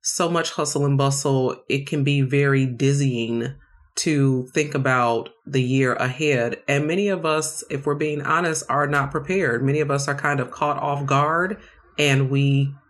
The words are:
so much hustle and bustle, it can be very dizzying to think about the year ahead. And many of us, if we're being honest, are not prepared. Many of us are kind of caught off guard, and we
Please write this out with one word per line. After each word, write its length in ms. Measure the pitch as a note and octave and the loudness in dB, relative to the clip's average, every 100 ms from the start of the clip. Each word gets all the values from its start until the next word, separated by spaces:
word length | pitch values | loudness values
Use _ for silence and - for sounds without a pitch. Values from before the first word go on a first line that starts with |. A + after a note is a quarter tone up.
so 300 | - - E3+ | -6 -2 0
much 220 | E3+ D#3 | 0 -2
hustle 340 | - D3 C#3+ C#3+ | -4 -4 0 2
and 100 | C#3 | 2
bustle, 580 | C#3 C#3 D3 C3+ B2 - _ | 2 0 0 2 0 -2 _
it 180 | C3+ C#3 | -4 -2
can 160 | D3+ | -2
be 200 | C#3 C#3+ | 0 2
very 420 | C3 C#3 C#3+ C3+ | 2 2 2 2
dizzying 920 | C3 A#2+ C#3 C#3+ C#3 A#2+ A2+ A#2 A#2+ - _ _ _ - | 0 0 0 2 0 0 -2 -2 -4 -8 _ _ _ -6
to 520 | - D3 C#3 B2+ B2+ | -2 2 2 2 -2
think 200 | - D3 | -2 -2
about 540 | C#3+ C3 B2+ A#2+ A#2 - _ | 0 0 2 2 0 -4 _
the 180 | - B2+ | -4 -2
year 300 | B2 C3 C3 A#2+ | 2 2 2 0
ahead. 680 | B2+ C3 D3+ C3 A#2 - - | -2 -2 0 2 0 -4 -2
And 200 | C#3+ D3+ | 0 0
many 220 | F3 G3+ | 0 0
of 180 | F#3 D#3+ | -2 0
us, 360 | D#3 D3+ - - | -2 -2 -8 -8
if 160 | C#3 | -6
we're 100 | C#3+ | -4
being 280 | D3 D3+ D3 | -2 -2 -2
honest, 420 | - D#3 F3 D#3 - | 0 0 0 -2 -2
are 160 | C#3 C#3+ | 0 0
not 240 | D3 C3+ | 0 -2
prepared. 520 | D3 C#3 F#3+ D#3+ A#2 | -4 -2 0 0 0
Many 180 | C3+ D3 | 2 0
of 100 | C#3+ | 0
us 180 | C#3+ C#3+ | 0 0
are 60 | |
kind 260 | C#3 D3+ C#3+ | -2 -2 -2
of 100 | B2 | -4
caught 280 | - D3 C#3+ | -2 -2 -2
off 260 | C#3+ C#3+ | -2 -2
guard, 540 | C#3 C#3 D3 E3 F#3 G#3 - - - - | 0 2 2 0 -2 -4 -12 -20 -20 0
and 320 | D3 C3+ C3 | 2 4 2
we 420 | C#3 C#3 C#3 C#3 C#3 _ | 2 2 2 0 -4 _